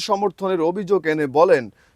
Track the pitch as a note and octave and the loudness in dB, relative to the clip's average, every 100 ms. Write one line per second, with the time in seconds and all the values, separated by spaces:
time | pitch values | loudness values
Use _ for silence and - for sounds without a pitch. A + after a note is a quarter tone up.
0 | G3 G3+ G3+ - F#3+ F#3 D#3+ F#3+ F3+ F#3+ | -2 -2 -2 -4 -4 -2 -2 -4 -2 -2
1 | D#3+ D#3 C#3+ C3+ F3+ D3 A2 - _ | 0 -2 0 2 4 4 0 -14 _